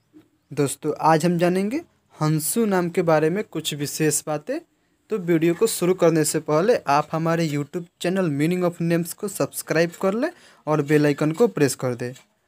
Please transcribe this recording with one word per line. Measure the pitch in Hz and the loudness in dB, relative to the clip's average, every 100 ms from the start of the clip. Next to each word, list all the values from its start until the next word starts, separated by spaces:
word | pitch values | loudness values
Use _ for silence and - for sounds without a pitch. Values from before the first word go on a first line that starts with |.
| _ - _ _ - | _ -20 _ _ -8
दोस्तों, | 139 139 - 151 - | -2 -2 -2 -6 0
आज | 151 160 175 | 2 4 2
हम | 175 | 2
जानेंगे | 175 185 202 285 - _ _ | 0 0 -2 -4 -8 _ _
हंसू | - 156 156 151 233 220 | -4 -2 0 -2 -2 0
नाम | 190 175 | 0 0
के | 175 | 0
बारे | 170 156 156 | 2 2 2
में | 190 | 0
कुछ | 208 160 151 | -6 -8 -8
विशेष | 143 143 - 156 147 - | -6 -6 -2 0 0 -4
बातें। | 151 151 302 - _ _ _ - | -6 -6 -8 -10 _ _ _ -8
तो | 214 | -4
वीडियो | 170 165 170 | 0 2 2
को | 170 226 | 2 0
शुरू | - 175 | 0 0
करने | 185 170 160 | 4 4 4
से | 151 160 | 2 -2
पहले | 151 151 208 233 - | 0 2 2 2 2
आप | 143 - | 2 2
हमारे | 160 165 165 165 | -2 -2 0 0
YouTube | 143 143 180 170 - | -4 -6 -8 -12 -6
चैनल | 180 190 180 139 | -4 0 0 0
Meaning | 160 180 | 0 0
of | 175 175 | -2 -2
Names | 170 170 170 | 0 0 -2
को | - 208 | -8 -8
सब्सक्राइब | - 143 - - 156 170 170 | -4 -4 -4 -2 0 0 0
कर | 190 | -2
लें | 220 311 - - _ - | 0 -4 -6 -20 _ -2
और | 156 | 0
बेल | 139 151 147 | 2 4 4
आइकन | 143 156 | 2 0
को | 160 233 | 2 0
प्रेस | 175 139 | 2 0
कर | - 127 | 0 -4
दें। | 120 123 135 _ _ | -4 -8 -12 _ _